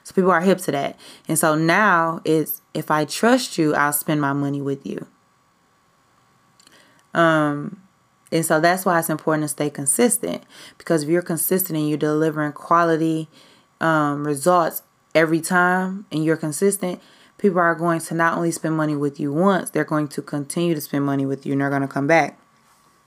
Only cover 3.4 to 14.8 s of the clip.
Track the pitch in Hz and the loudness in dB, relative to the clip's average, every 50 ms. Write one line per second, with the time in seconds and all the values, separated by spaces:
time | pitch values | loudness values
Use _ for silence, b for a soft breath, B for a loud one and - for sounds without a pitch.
3.4 | 254 - - - 160 151 147 143 143 147 143 - - - 156 151 147 139 139 143 | 0 -4 -2 0 0 2 2 2 2 0 0 -2 -2 -2 -2 0 0 0 -2 -2
4.4 | 143 143 143 143 139 139 139 139 - - - - - - _ _ _ _ _ _ | -2 -2 -4 -4 -4 -6 -6 -6 -8 -10 -10 -10 -12 -14 _ _ _ _ _ _
5.4 | _ _ _ _ _ _ _ _ _ _ _ _ _ _ _ _ _ _ _ _ | _ _ _ _ _ _ _ _ _ _ _ _ _ _ _ _ _ _ _ _
6.4 | _ _ _ _ _ b b b b b b b b _ - - 170 165 160 156 | _ _ _ _ _ b b b b b b b b _ -2 2 2 2 4 2
7.4 | 151 147 147 147 147 - - - _ _ _ _ _ _ _ _ _ _ - 165 | 0 0 -2 -4 -8 -10 -14 -16 _ _ _ _ _ _ _ _ _ _ -4 -2
8.4 | 160 - 165 156 156 170 180 190 190 196 175 165 160 - 160 151 - 165 156 151 | 0 2 2 2 4 2 2 2 0 0 0 2 0 0 -4 -4 -2 -2 0 0
9.4 | 151 147 - - 147 147 - - 139 139 - - 240 233 - - - - 87 - | -2 -4 -4 -4 -4 -4 -4 -4 -4 -2 0 2 2 2 2 0 -4 -6 -8 -8
10.4 | - B B B B B B _ - - 170 160 147 147 170 175 175 - - 147 | -10 B B B B B B _ -4 -2 0 0 2 0 0 0 0 -2 -4 -4
11.4 | - - 185 185 - - 160 156 151 151 156 147 151 151 151 151 156 160 151 151 | -2 0 0 0 0 -2 -2 -2 0 0 0 0 0 0 2 2 0 0 0 -2
12.4 | 151 147 143 - - - 170 170 170 165 165 156 165 160 160 160 160 b b b | -4 -4 -6 -8 -2 2 2 4 4 4 2 2 2 0 0 -2 -4 b b b
13.4 | b b b b b b _ _ - 165 160 156 147 143 143 147 147 147 147 139 | b b b b b b _ _ 0 0 2 2 0 0 -2 -4 -4 -4 -4 0
14.4 | 135 180 180 175 165 156 - - | 2 2 4 4 2 0 -2 -6